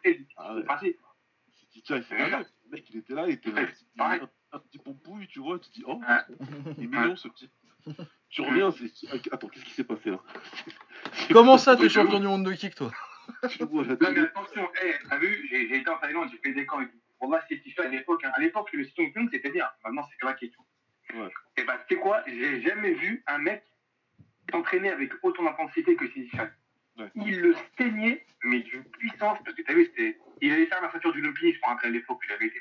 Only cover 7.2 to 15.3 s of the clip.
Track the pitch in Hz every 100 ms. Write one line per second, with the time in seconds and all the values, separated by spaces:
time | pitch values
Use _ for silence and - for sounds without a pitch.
7.2 | 120 - 131 _ _ _ - 151 160 _
8.2 | _ - - - 269 - 120 - - 131
9.2 | - - 101 - - - 127 107 110 92
10.2 | - - - - - - - - - -
11.2 | - 214 240 262 269 247 220 214 185 202
12.2 | 196 196 190 190 196 - 123 - - -
13.2 | - - 247 - - 302 247 254 339 294
14.2 | 320 - 202 - 180 180 185 165 135 139
15.2 | 175